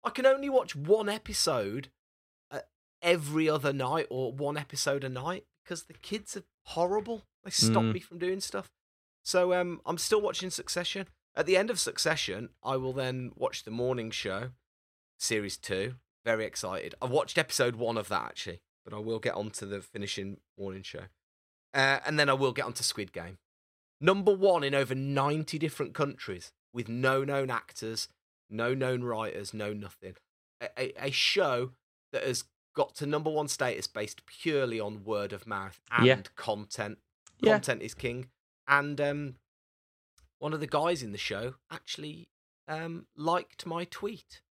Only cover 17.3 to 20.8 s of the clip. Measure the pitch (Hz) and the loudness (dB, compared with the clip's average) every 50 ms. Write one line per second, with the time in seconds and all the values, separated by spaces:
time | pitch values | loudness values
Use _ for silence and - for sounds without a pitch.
17.3 | - 170 156 - - - 131 120 120 110 120 117 117 113 101 - 104 - 57 - | 0 0 0 0 2 2 2 2 2 0 -2 0 0 -2 -2 0 -2 -2 -2 -4
18.3 | - - - - 85 87 _ _ _ _ _ 101 104 104 107 110 113 110 110 120 | -8 -10 -10 -10 -10 -12 _ _ _ _ _ -14 -12 -8 -6 -4 -4 -2 -2 -2
19.3 | 87 92 107 107 - - 107 98 101 101 95 - _ 110 101 98 - - 98 98 | -2 -2 -4 -6 -6 -10 -10 -8 -8 -10 -10 -10 _ -8 -6 -6 -4 -6 -6 -8
20.3 | 101 - _ _ _ - 98 98 95 98 | -8 -12 _ _ _ -10 -8 -8 -8 -10